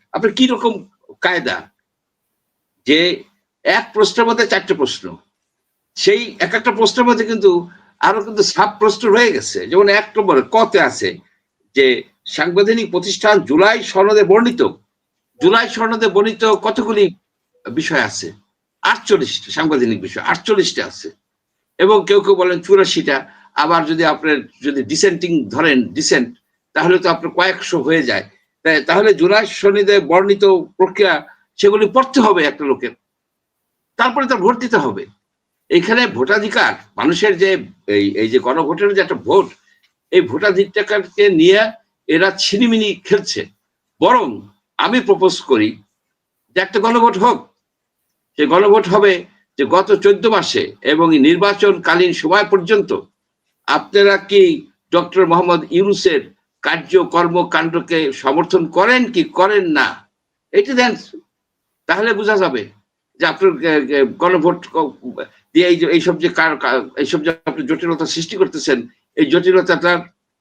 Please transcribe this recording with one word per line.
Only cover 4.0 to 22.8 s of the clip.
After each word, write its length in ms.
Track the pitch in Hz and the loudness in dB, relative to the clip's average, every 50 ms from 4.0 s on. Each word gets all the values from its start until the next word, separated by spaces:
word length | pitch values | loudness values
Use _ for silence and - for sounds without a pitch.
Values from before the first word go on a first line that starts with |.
| 214 - - 233 233 | 0 0 0 0 0
মধ্যে 200 | 226 233 233 226 | 0 0 0 -2
চারটে 280 | - - 190 190 - 190 | -2 -2 -4 -2 -4 -4
প্রশ্ন, 420 | 175 135 - - - - 87 85 - _ _ _ _ _ _ _ _ _ _ _ _ _ _ _ | -2 -2 -4 -4 -8 -14 -16 -18 -20 _ _ _ _ _ _ _ _ _ _ _ _ _ _ _
সেই 420 | - - 190 208 233 240 220 - - | -2 0 0 2 0 -2 -6 -8 -6
এক 160 | 170 175 196 | -6 -4 -4
একটা 180 | 226 233 247 - | -2 -2 -2 0
প্রশ্নের 340 | 226 214 196 - 254 240 | 0 0 0 0 2 2
মধ্যে 180 | 240 233 226 220 | 2 2 0 0
কিন্তু 460 | 220 226 208 185 190 175 175 175 175 - - _ _ _ _ | -2 -2 2 2 2 2 2 -2 -6 -12 -20 _ _ _ _
আরো 240 | - 175 202 220 202 | -2 -2 0 -2 -4
কিন্তু 180 | 226 214 208 196 | -4 -2 -2 -2
সাব 340 | - - 175 202 208 208 - | 0 0 0 -2 -2 0 0
প্রশ্ন 300 | 208 214 202 - 247 220 | 0 0 0 0 0 2
রয়ে 240 | 196 233 240 220 170 | 4 4 4 2 0
গেছে। 340 | 117 - - - 95 90 | -2 -6 -8 -8 -10 -6
যেমন 220 | 104 156 190 208 202 | 0 2 2 4 4
এক 240 | 196 214 208 - - 220 | 2 0 -2 -2 -4 -2
নম্বরে 240 | 208 185 160 131 127 - | 0 2 2 2 0 0
কতে 300 | - 220 220 - - 180 | 0 0 2 2 2 2
আছে 380 | 156 123 - - 104 92 85 85 - _ _ _ _ _ _ _ _ _ _ | 0 0 -2 -4 -6 -6 -8 -8 -14 _ _ _ _ _ _ _ _ _ _
যে 280 | 135 135 127 123 - - - _ _ _ | 2 2 2 2 0 -4 -10 _ _ _
সাংবিধানিক 640 | - - - 151 175 175 190 202 214 226 233 220 - | -12 -8 -6 -4 -2 0 2 2 2 0 0 -2 -4
প্রতিষ্ঠান 500 | 175 175 175 202 190 - - 214 208 190 | -6 -6 -6 -6 -6 -2 0 2 2 2
জুলাই 420 | - - 143 160 190 214 226 214 202 | 2 0 2 2 4 4 2 0 -4
সনদে 420 | - - 190 196 208 208 214 196 | -4 0 0 2 4 4 4 4
বর্ণিত, 380 | 170 190 226 240 240 240 - 131 98 - - _ _ _ _ _ _ _ _ _ _ _ _ - | 4 4 4 4 2 0 0 -2 -2 -2 -6 _ _ _ _ _ _ _ _ _ _ _ _ 0
জুলাই 260 | 185 214 226 240 240 | 2 2 2 0 -2
সনদে 400 | - 220 226 226 226 220 226 202 | -4 -4 -4 -2 -2 0 -2 0
বর্ণিত 360 | 175 202 208 226 220 - 220 | 2 2 0 0 -2 -2 0
কতগুলি 680 | 220 208 - - 220 - 254 220 220 220 208 196 175 175 - _ _ _ _ _ _ _ _ - 113 | 0 0 0 -2 -4 -4 -4 -4 -2 0 0 0 0 -2 -6 _ _ _ _ _ _ _ _ -18 -10
বিষয় 300 | 117 151 151 - 160 135 | -8 -8 -6 -4 -2 -2
আছে? 320 | 117 104 - - - 82 - - _ _ _ _ _ _ _ _ - | -2 -4 -6 -10 -12 -14 -16 -18 _ _ _ _ _ _ _ _ -2
আটচল্লিশটা 720 | - 233 - - - 202 170 135 - - - - - - | -2 -2 -2 0 0 0 0 0 -2 -8 -10 -10 -10 -6
সাংবিধানিক 480 | 151 160 156 151 131 123 113 113 92 | -4 -2 0 0 0 0 0 -2 -4
বিষয়, 240 | 90 95 - - - | -8 -10 -12 -8 -4
আটচল্লিশটা 640 | - 175 170 - - 208 196 175 - - - 95 | -4 -4 -4 -2 -2 0 0 0 -2 -4 -6 -8
আছে। 240 | - - - - 80 - _ _ _ _ _ _ _ _ _ _ _ _ - | -8 -12 -16 -18 -18 -20 _ _ _ _ _ _ _ _ _ _ _ _ 0
এবং 260 | 175 196 214 202 175 185 | 2 4 4 2 2 2
কেউ 120 | 202 202 | 2 2
কেউ 140 | 202 196 196 | 2 2 2
বলেন 260 | 180 180 180 180 165 | 2 2 0 -2 -4
চুরাশিটা। 720 | - - 196 190 | 0 2 2 4